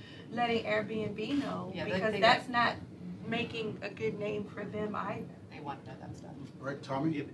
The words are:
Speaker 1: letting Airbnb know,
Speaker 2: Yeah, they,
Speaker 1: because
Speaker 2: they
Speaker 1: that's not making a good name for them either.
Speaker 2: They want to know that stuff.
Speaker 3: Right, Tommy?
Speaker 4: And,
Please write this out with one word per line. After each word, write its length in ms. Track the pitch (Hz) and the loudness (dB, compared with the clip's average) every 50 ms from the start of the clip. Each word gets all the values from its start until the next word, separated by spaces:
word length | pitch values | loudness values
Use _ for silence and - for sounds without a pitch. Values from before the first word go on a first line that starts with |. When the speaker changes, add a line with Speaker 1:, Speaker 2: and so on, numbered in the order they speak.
| - - - - - - 220 | -12 -12 -14 -14 -12 -6 0
Speaker 1:
letting 320 | 233 240 233 233 226 - | 2 2 4 4 2 2
Airbnb 720 | - 214 214 208 208 220 220 214 208 196 214 214 233 285 285 247 | 2 2 2 2 0 0 0 0 0 -2 -2 -2 2 2 2 2
know, 300 | - - - - - - | 2 -2 -2 -4 -4 -4
Speaker 2:
Yeah, 100 | - - | -2 -2
they, 80 | 214 - | 0 2
Speaker 1:
because 200 | - 226 214 208 | 4 4 4 6
Speaker 2:
they 80 | 202 | 8
Speaker 1:
that's 280 | 214 233 254 254 - - | 10 10 10 8 6 2
not 260 | 240 240 233 226 - - - - - - - - - - - 220 | 4 4 6 4 4 0 -6 -10 -12 -10 -8 -8 -8 -8 -4 -2
making 500 | 226 233 233 - 233 226 220 214 196 - 202 | -2 0 -2 -2 -2 -2 -2 -2 -4 -4 -6
a 60 | 208 | -6
good 300 | 208 - 220 220 - 208 | -4 -2 -2 -2 0 0
name 260 | 202 208 214 208 202 | -2 -2 -2 -2 -4
for 200 | - - 202 208 | -4 -6 -6 -6
them 300 | 185 - 214 214 208 - | -4 -2 -2 -2 -2 -2
either. 280 | - - 202 - - - - - - - - | -2 -2 -2 -4 -4 -6 -8 -10 -14 -14 -14
Speaker 2:
They 100 | - - | -12 -8
want 220 | 147 143 139 135 - | -6 -6 -8 -8 -8
to 60 | - | -12
know 60 | - - | -12 -10
that 160 | - 131 131 | -10 -10 -10
stuff. 160 | - - - - - 135 - - - | -10 -10 -12 -10 -10 -12 -12 -12 -8
Speaker 3:
Right, 240 | 127 135 131 - - | -6 -6 -6 -6 -4
Tommy? 380 | 135 135 135 151 165 156 143 | -2 0 2 2 2 2 2
Speaker 4:
And, 100 | 131 - | -2 -4